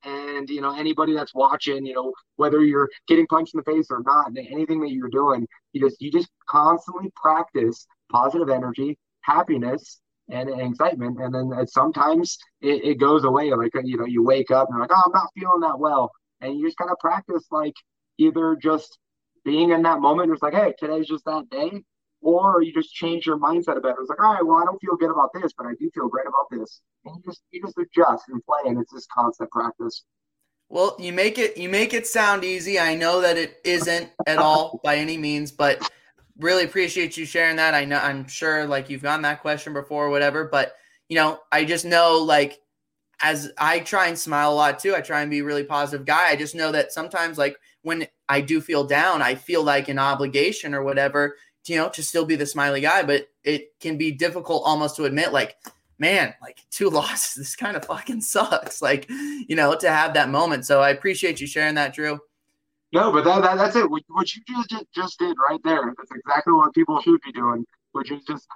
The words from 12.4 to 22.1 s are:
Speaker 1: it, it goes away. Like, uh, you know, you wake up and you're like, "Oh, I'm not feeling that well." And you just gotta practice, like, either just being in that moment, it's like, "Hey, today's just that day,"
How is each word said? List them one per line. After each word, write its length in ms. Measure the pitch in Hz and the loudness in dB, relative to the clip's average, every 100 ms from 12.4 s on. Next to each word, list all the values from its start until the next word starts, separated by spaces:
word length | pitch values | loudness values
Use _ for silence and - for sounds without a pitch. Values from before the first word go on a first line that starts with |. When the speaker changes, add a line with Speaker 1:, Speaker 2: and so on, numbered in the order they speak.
| _ _ | _ _
Speaker 1:
it, 220 | 139 143 | -2 0
it 120 | 147 135 | 0 2
goes 260 | 143 151 135 | 4 4 4
away. 260 | 139 147 | 2 2
Like, 240 | 120 113 135 | 0 0 -2
uh, 60 | |
you 140 | 127 120 | -4 -4
know, 80 | 117 | -2
you 180 | 120 | 2
wake 260 | 117 135 131 | 4 2 2
up 200 | 131 131 | 2 2
and 60 | 120 | -2
you're 60 | |
like, 100 | 123 | 2
"Oh, 80 | 185 180 | 4 4
I'm 60 | |
not 180 | 190 190 190 | 2 -2 -4
feeling 220 | 185 180 | 0 2
that 160 | 160 139 | 0 0
well." 340 | 151 139 117 - _ _ | 0 0 0 -6 _ _
And 180 | 131 143 | -8 -4
you 80 | 160 | -4
just 120 | - | -4
gotta 180 | 180 175 | -4 -2
practice, 440 | 165 180 - 170 - | -2 -2 -4 -6 -4
like, 220 | 156 151 - _ _ _ - | -4 -4 -8 _ _ _ 0
either 380 | 156 160 160 151 | 2 2 0 0
just 420 | 156 156 - _ _ _ _ _ | 0 0 -2 _ _ _ _ _
being 280 | 139 156 170 | -2 2 4
in 100 | 165 | 4
that 180 | 165 156 | 4 4
moment, 320 | 151 160 170 | 4 4 2
it's 100 | 156 | 0
like, 120 | 147 | 0
"Hey, 200 | 185 196 - | 2 0 -2
today's 280 | 151 156 151 | -4 -4 -4
just 180 | 151 - | -6 -6
that 240 | 156 240 | -6 -6
day," 340 | - 320 202 - _ _ | -6 -6 -8 -16 _ _